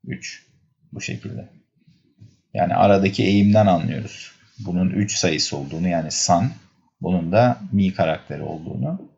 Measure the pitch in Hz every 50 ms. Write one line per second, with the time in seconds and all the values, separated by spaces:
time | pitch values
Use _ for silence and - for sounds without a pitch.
0 | - - - - - - - - _ _ _ _ _ _ _ _ _ _ - -
1 | - - - - - - - - - - _ _ _ _ _ _ _ _ _ _
2 | _ _ _ _ - - _ _ _ _ - - 87 90 - 87 92 101 98 95
3 | 98 95 98 - 87 92 101 101 101 104 104 107 107 98 90 82 - - 73 -
4 | - - - - - - _ _ _ _ _ - 104 90 87 92 92 92 - 104
5 | 101 98 - - - 90 78 73 - - - 71 69 71 73 80 87 92 87 82
6 | 80 78 - - - - 90 85 107 127 - - _ _ _ _ _ _ _ _
7 | - 90 92 90 82 82 90 107 123 123 123 - 101 - 98 101 98 92 95 -
8 | 90 80 78 78 - - 76 73 78 76 80 78 80 82 - - 127 151 180 190
9 | - - _